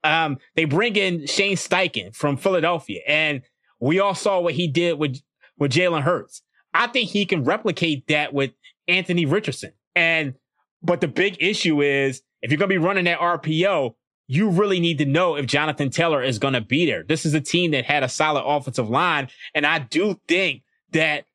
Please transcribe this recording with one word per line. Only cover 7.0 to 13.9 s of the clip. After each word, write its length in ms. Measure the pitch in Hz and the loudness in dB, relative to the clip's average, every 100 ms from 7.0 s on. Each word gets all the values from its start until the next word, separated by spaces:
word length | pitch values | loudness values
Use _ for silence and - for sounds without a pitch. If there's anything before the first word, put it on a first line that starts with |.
| 214 | 0
he 160 | 202 | -2
can 200 | 196 180 | 0 0
replicate 640 | 131 208 214 - 170 143 - | 0 0 -2 -2 -2 -2 -2
that 260 | 151 147 | -2 0
with 180 | 139 135 _ - _ - | -2 -4 _ -20 _ -2
Anthony 380 | 180 180 175 | -2 0 0
Richardson. 480 | 156 180 208 131 95 _ _ 175 | 2 0 -2 -8 -12 _ _ 0
And, 380 | 165 160 147 127 _ _ _ _ | 0 0 -2 -8 _ _ _ _
but 180 | 165 175 | -2 0
the 80 | 165 | 0
big 280 | 139 190 185 | 0 -2 0
issue 400 | 170 208 170 147 | -2 0 0 2
is, 400 | 143 139 135 131 _ _ | 2 2 0 -4 _ _
if 80 | - | -2
you're 80 | 147 | 0
gonna 100 | 196 | 2
be 100 | 190 | 2
running 260 | 165 196 | 2 0
that 160 | 175 170 | 0 0
R 180 | 170 165 | 0 0
P 280 | - 160 185 | -2 0 2
O, 300 | 180 127 | 2 -2